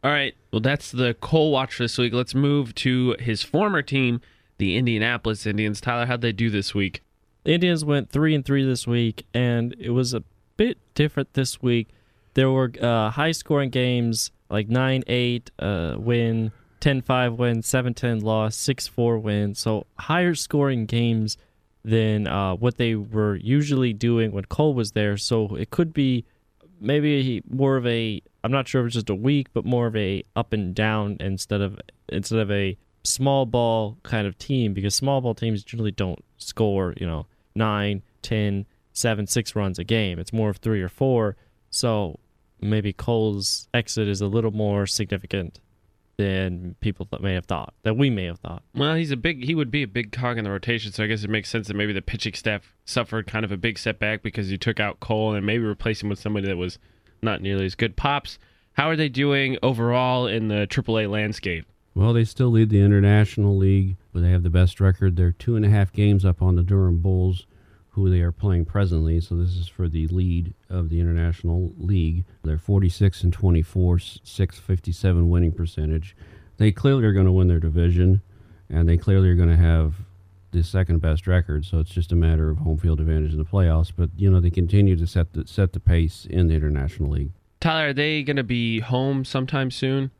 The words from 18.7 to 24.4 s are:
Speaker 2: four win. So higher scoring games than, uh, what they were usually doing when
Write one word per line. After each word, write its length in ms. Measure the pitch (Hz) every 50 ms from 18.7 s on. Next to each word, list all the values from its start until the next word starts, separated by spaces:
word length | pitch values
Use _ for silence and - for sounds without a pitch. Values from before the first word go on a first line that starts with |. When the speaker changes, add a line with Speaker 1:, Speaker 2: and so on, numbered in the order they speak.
| 135 - - -
Speaker 2:
four 320 | - - 120 117 117 110
win. 340 | 107 107 104 104 104 104 98
So 320 | - - 113 110 104 - _ _ _
higher 360 | - - 151 175 180 180 170
scoring 520 | 147 - - - 147 143 139 135 120 110
games 500 | 107 - 117 117 117 117 110 110 107 - _ _ _ _ _ _ _ _ _ _
than, 420 | 113 110 113 110 110 107 107 104
uh, 300 | 82 62 95 98 95 92
what 220 | 90 113 123 120 -
they 180 | 123 117 113
were 400 | 107 104 110 110 107 107 104 101
usually 560 | 90 87 107 127 147 147 147 143 131 131 123
doing 400 | 113 104 110 117 117 117 113 110
when 140 | 98 101